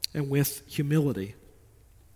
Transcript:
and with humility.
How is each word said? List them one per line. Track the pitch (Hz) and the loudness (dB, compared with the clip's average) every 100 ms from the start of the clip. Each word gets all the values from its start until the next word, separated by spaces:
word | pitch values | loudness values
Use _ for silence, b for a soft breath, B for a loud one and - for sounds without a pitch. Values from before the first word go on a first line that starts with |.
| - | -6
and | 151 139 | -4 0
with | 139 139 - - | 2 2 -2 -10
humility. | - 143 156 143 98 98 - - - - - - - - | -4 0 2 2 -2 -6 -10 -20 -20 -20 -20 -20 -20 -20